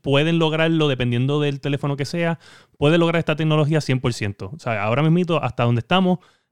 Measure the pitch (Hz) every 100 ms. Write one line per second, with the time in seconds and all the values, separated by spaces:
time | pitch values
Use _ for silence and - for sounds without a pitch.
0 | 143 139 156 170 160 156 165 165 151 127
1 | 123 120 131 147 147 139 143 139 147 139
2 | 139 170 170 165 - - _ - 143 170
3 | 165 170 160 151 160 156 147 156 139 127
4 | 127 117 104 98 98 156 - 110 104 123
5 | 156 170 175 160 127 - 120 120 - 180
6 | 185 180 _ _ _